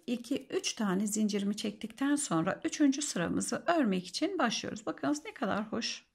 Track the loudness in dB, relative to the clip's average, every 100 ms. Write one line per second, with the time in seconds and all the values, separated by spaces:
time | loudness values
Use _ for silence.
0 | -6 -6 -4 -6 -4 -4 -2 -2 0 2
1 | 2 2 2 2 0 -2 -4 -6 -10 -2
2 | 2 2 2 0 2 0 -2 4 4 4
3 | 0 0 0 0 0 -2 2 4 4 2
4 | -2 -2 0 2 0 0 -4 -6 -6 -2
5 | -2 -2 -4 -4 -2 -2 -2 -4 -4 -6
6 | -12